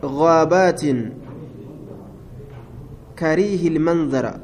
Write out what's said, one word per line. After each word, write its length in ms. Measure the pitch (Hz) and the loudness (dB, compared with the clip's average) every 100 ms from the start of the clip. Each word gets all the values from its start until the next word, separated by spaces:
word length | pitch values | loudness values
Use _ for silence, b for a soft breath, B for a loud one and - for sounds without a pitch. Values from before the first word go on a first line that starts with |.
| 143 | -6
غابات 760 | 139 160 165 156 180 185 170 147 127 110 - - - - - - - - - - - - - - - - - - - - - | 2 6 6 6 6 4 2 0 0 -2 -10 -14 -14 -16 -16 -18 -16 -16 -16 -18 -18 -18 -16 -16 -18 -16 -16 -16 -18 -18 -4
كريه 440 | 165 160 208 190 170 | 0 2 2 2 2
المنظر 580 | 160 160 170 147 131 113 - | 2 2 2 2 0 -2 -6